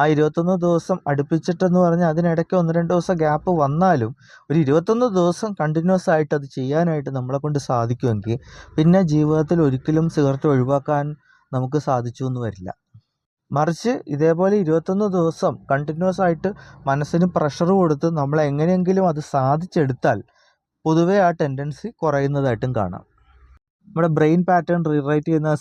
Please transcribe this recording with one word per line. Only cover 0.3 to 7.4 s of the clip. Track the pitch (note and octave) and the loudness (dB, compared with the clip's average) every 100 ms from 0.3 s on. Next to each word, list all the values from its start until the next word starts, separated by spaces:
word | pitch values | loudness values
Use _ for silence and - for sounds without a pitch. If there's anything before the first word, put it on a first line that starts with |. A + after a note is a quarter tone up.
| E3+ F3 F#3 | 0 -2 0
ദിവസം | F3 E3+ - F3+ - | 0 0 -2 -6 -2
അടുപ്പിച്ചിട്ടെന്ന് | C#3+ D3 D#3+ - E3+ F#3 F3+ | -2 0 -2 -2 -2 2 2
പറഞ്ഞാൽ | F3 E3+ E3+ | 2 2 0
അതിനിടയ്ക്ക് | D#3 E3+ E3 D#3+ F#3 | 0 0 0 0 0
ഒന്ന് | E3 E3+ | 2 0
രണ്ട് | E3+ | 0
ദിവസം | F3+ F3+ F3 | 0 0 0
ഗ്യാപ്പ് | D#3 D3+ F#3 E3+ | 0 0 0 0
വന്നാലും | C#3 D#3 F#3+ D3 A2+ - - - - | 2 2 2 2 0 -6 -20 -20 -2
ഒരു | D#3+ | 0
ഇരുപത്തൊന്ന് | C3 D#3+ F3 A3+ B3 F#3 | 4 2 2 0 2 2
ദിവസം | F3 F3 A3 G3 | 0 0 -6 -4
കണ്ടിന്യുവസ് | D3+ D#3 F3+ F#3 - | -2 0 0 0 2
ആയിട്ട് | D#3 D3 D3+ | 0 0 -2
അത് | C#3 C#3 | -4 -8
ചെയ്യാനായിട്ട് | C3 D3+ E3+ D3+ C#3 C3+ | -2 0 0 -2 -4 -6
നമ്മളെ | B2+ C#3+ | -4 -4